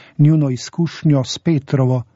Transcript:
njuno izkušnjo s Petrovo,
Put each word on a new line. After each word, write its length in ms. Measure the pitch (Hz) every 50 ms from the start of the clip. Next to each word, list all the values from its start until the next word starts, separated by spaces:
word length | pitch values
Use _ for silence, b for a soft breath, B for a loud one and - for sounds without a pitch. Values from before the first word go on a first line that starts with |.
| B B B
njuno 320 | - 147 151 160 156 147 135
izkušnjo 760 | 127 120 - - - - 170 156 - - - 160 147 139 123
s 160 | - - -
Petrovo, 640 | - 170 165 139 - - - 135 131 127 127 123 117 - _